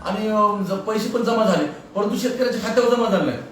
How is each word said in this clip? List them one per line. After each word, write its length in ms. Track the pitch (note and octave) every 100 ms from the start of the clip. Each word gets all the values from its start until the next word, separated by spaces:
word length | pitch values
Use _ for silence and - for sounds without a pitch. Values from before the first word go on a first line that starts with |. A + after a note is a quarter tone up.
आणि, 240 | E3 G3+ G#3+
अ, 340 | G#3+ G#3 G3+
ज-, 180 | F#3 F#3+
पैसे 280 | - A3 -
पण 140 | A#3+
जमा 220 | A3+ A3+
झाले, 200 | G#3 E3
परंतु 520 | D3 - - G3 G#3 -
शेतकऱ्याच्या 520 | B3+ B3+ B3+ A3+ G3
खात्यावर 260 | A3+ A#3
जमा 160 | A#3+ A3
झाले 140 | F#3+
नाही 140 | D3 A#2 -